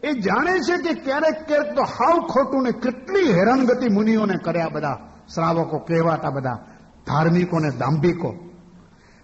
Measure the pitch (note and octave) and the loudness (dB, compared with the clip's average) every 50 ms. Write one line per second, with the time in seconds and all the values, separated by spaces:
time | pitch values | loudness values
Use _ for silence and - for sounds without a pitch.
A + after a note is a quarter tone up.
0 | - C#4+ D4+ B3+ F#3+ F#3+ F#3 A#3 D4 F4 F#4 F#4 C4 A3 F4 F4 - E4+ D#4 - | -4 -4 -4 -2 -2 -2 0 0 0 0 0 0 0 0 -2 -2 0 -2 -4 -4
1 | - C4+ C4+ D4 D#4 D#4 D#4 D#4 - - D4 D4 D4 - A#3+ C#4 A#3 - - - | -4 -4 -2 0 2 0 0 -2 -4 0 0 0 0 0 -2 -2 -2 -2 -2 0
2 | A#3+ D4 E4+ E4+ - - - B3+ C#4 - - C4+ B3+ B3 A3 - - B3+ B3 - | 2 2 4 2 0 0 0 0 2 2 0 0 0 0 -2 -2 -2 -4 -4 -4
3 | - - F#4+ G4+ F#4+ D4+ G3+ E3+ F#3+ A3 B3+ C4+ C4 A#3+ B3 B3 B3+ A#3+ G3+ G3+ | -8 -2 0 2 4 4 4 4 4 4 4 4 4 2 2 2 2 2 2 2
4 | G#3+ A3 A3+ A3 G#3+ G3+ F#3+ F3 - F3 E3 F3 E3 D#3+ D3+ D3+ D3 D3 C3 - | 4 2 2 2 2 0 -2 -2 -2 -2 -2 -2 -2 -2 -4 -4 -4 -4 -6 -6
5 | - - - - - - - E3+ E3 E3 E3 E3 D#3 D3 D#3 D3 - - E3 E3 | -10 -20 -20 -20 -20 -10 -4 -2 0 0 2 0 -2 -2 -4 -6 -4 0 0 2
6 | E3 E3 D#3+ D3+ - D3+ C3+ C#3 B2+ C3 B2 A2+ - - - - - - - - | 2 2 0 0 -2 -4 -4 -4 -4 -4 -6 -6 -10 -18 -20 -20 -20 -20 -20 -20
7 | - - C3 D3 D#3+ E3+ E3 F3 F3+ F3 F3 E3 D#3 D3+ C3 A#2+ B2+ B2+ D3+ D#3 | -10 -4 0 2 2 4 4 2 2 2 0 0 0 -2 -2 -2 -2 -2 0 2
8 | C#3+ F3 E3 F3 E3+ B2+ G#2 - - - - - - - - - - - - - | 2 2 0 0 -4 -6 -8 -8 -14 -20 -20 -20 -20 -20 -20 -20 -20 -20 -20 -20
9 | - - - - | -20 -20 -20 -20